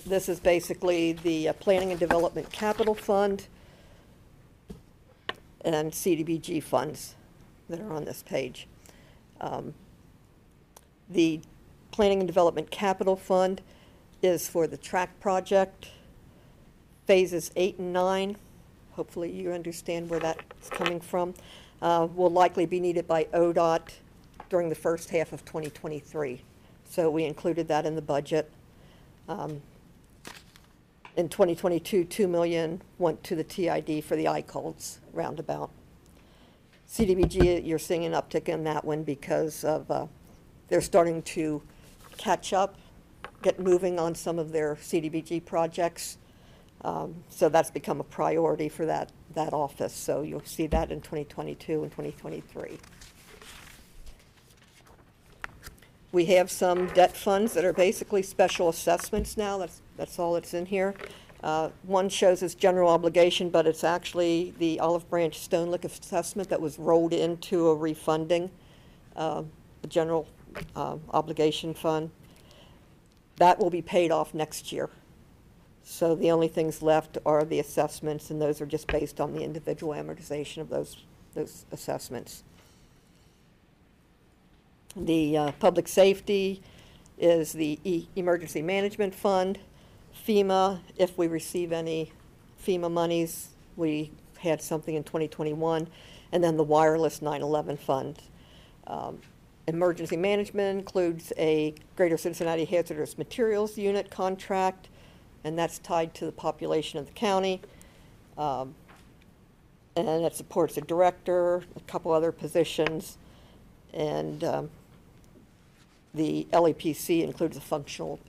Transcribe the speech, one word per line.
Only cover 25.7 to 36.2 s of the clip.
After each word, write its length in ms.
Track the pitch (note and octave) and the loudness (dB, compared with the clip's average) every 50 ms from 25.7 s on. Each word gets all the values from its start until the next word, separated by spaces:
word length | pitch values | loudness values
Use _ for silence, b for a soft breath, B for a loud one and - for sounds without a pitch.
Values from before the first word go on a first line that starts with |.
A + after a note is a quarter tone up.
twenty-three. 720 | - - - D#3+ D3+ C#3+ - - - D#3 D3 B2 B2 - - b b b b b b b - - | -10 -10 -10 -8 -8 -8 -10 -8 -6 -4 -4 -4 -6 -8 -14 b b b b b b b -20 -4
So 220 | - F#3 E3 D#3+ | 0 2 2 4
we 140 | D3 D#3+ D#3+ | 2 2 0
included 420 | C#3+ D#3 - - F3 D#3+ E3 D#3+ D#3+ | -2 -2 -2 -2 -2 0 0 0 0
that 180 | D3+ D3 D#3+ | 0 2 2
in 80 | D#3 D#3+ | 0 -2
the 60 | D#3+ | -2
budget. 480 | D#3 D3+ C#3+ C#3+ D3 - E3 D3+ D3 - - - - b b b b b b b b b b b - - | -2 -2 -2 -2 0 0 0 0 0 -2 -8 -20 -20 b b b b b b b b b b b -12 -10
Um, 340 | E3 - D3+ D#3 D3+ C#3+ - - - - - - - - - - - - - - - - - - - - - - _ _ _ _ _ _ - - - | -8 -8 -6 -8 -8 -10 -12 -16 -20 -20 -20 -20 -20 -20 -20 -20 -20 -20 -20 -20 -20 -20 -20 -20 -20 -20 -20 -20 _ _ _ _ _ _ -20 -4 -2
in 120 | E3 E3+ D3+ | -2 -2 0
twenty 260 | - - G3 F3 E3+ | 2 4 4 4 4
twenty-two, 500 | - - F3+ E3+ E3 E3+ - A3 F#3 E3 | 2 0 0 0 0 0 0 0 0 0
two 240 | E3+ - - G3+ F3+ | 0 0 0 0 2
million 540 | E3+ E3+ E3+ E3+ E3+ E3 E3 D#3 E3+ F#3+ - - - - | 2 2 2 2 2 0 -2 -2 -4 -8 -10 -14 -4 0
went 260 | F3+ D#3+ D#3 - - | 0 0 0 -2 -6
to 100 | - F#3+ | -6 -4
the 100 | D#3+ D#3 | -4 -6
T 240 | - - - E3+ E3 | -6 -4 -2 0 0
I 120 | D#3 D#3 | 0 0
D 200 | D3+ D#3+ D3+ D3+ | -2 -4 -4 -6
for 160 | D3+ - E3+ | -4 -2 -2
the 120 | D#3 D#3+ D#3 | 0 0 0
Icolls 720 | D#3 D3+ D3+ - - C3+ C#3 D#3+ - - - - - - - - | -2 -2 -4 -8 -10 -10 -10 -10 -10 -12 -14 -14 -14 -16 -20 -10
roundabout. 580 | - E3 D#3+ B2 C#3+ D#3+ D#3 - D3 D3 D3 - - - - - - - - b b b | -8 -6 -6 -6 -8 -8 -8 -6 -6 -6 -8 -10 -12 -18 -20 -20 -20 -20 -20 b b b